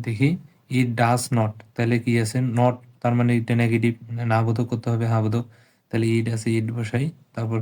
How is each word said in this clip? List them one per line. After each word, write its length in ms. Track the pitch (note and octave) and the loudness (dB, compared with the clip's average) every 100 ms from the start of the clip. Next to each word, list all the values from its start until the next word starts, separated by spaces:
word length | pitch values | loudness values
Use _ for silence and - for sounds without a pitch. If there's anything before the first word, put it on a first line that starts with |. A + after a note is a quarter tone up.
| A#2 | -6
দেখি, 220 | G#2+ C#3 F3+ - _ _ B2+ | 0 0 0 -6 _ _ -2
it 100 | B2 A#2 | 0 2
does 220 | A#2 B2 - A#2+ | 2 2 0 0
not, 160 | G#2+ - - - | 0 -4 -12 -4
তাহলে 200 | A#2 A#2+ A2+ | 0 0 2
কি 80 | A#2 | 0
আছে? 140 | A2+ B2+ B2+ A#2 | 0 0 0 2
not, 160 | B2 B2 - _ | 2 0 -8 _
তার 120 | B2 A#2+ | 0 2
মানে 140 | A#2+ A#2+ | 2 2
এটা 140 | A#2 A#2 | 2 0
নেগেটিভ, 300 | A#2 A2+ A#2 A2+ - | 2 2 0 -2 -8
মানে 160 | A#2 A#2 | -6 0
না 40 | A2+ A2+ | 2 2
বোধক, 200 | A#2 A#2+ | 0 -2
করতে 160 | A#2+ A2+ | -2 -2
হবে 120 | A#2 A#2 | -2 0
হা 80 | A2+ G#2+ | 0 0
বোধক, 200 | A2 A#2 - _ _ _ | -2 -4 -12 _ _ _
তাহলে 160 | A2+ A2+ A2+ | -2 0 0
it 100 | A2+ A#2 | 0 -4
আছে, 120 | A2+ A2+ | -2 -2
it 80 | A2 A#2 | -2 -4
বসাই, 280 | A2 A#2+ D3 - _ - | -4 -2 -2 -6 _ -8
তারপর 240 | A2+ A2+ | -4 -4